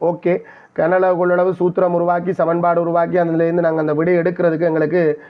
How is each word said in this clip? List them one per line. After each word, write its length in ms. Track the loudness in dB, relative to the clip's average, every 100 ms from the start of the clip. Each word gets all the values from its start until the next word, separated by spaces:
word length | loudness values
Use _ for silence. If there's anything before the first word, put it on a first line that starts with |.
ஓகே. 420 | -4 -2 -2 -2 -6 -20 -12 -4
கன 140 | 0
அளவு, 260 | 2 2 2
கொள்ளளவு 360 | 2 2 0
சூத்திரம் 420 | 0 0 0 0
உருவாக்கி, 360 | 0 0 -2 -2
சமன்பாடு 460 | -2 0 0 0 0
உருவாக்கி, 420 | 0 0 0 0
அதுலேருந்து 420 | 0 0 0 0
நாங்க 200 | 0 0
அந்த 140 | -2
விடை 240 | 0 0 2
எடுக்கிறதுக்கு 420 | 0 0 -2 0
எங்களுக்கு 600 | -2 0 0 0 0 -2